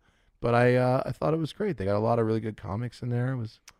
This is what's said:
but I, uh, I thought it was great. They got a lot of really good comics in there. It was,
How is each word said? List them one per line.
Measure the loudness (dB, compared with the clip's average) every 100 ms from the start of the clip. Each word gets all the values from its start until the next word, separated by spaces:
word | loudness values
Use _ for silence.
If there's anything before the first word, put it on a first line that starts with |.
| _ _ _ _
but | 0
I, | 4 4 4
uh, | 2 0 -2
I |
thought | -4 -2
it | -2
was | -4
great. | -4 -4 -2
They | 0
got | 0
a |
lot | 2 2
of | 2
really | 0
good | -2 -8
comics | -8 -6 -6 -8
in | -4
there. | -2 -2
It | -4
was, | -6 -12 -20